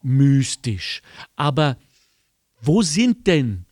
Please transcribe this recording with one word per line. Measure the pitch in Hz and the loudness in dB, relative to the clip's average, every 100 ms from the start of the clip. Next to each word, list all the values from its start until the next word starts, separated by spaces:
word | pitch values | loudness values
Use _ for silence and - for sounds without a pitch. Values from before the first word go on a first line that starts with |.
mystisch. | 135 135 139 139 131 - 123 98 - - _ - - _ | 0 2 4 2 0 -6 -8 -8 -8 -12 _ -20 -20 _
Aber | 147 143 151 123 _ _ _ _ _ _ _ _ | -4 0 -2 -2 _ _ _ _ _ _ _ _
wo | 117 180 | 0 0
sind | 185 151 247 - - | 2 0 0 0 0
denn | 165 123 98 87 | 0 0 -6 -12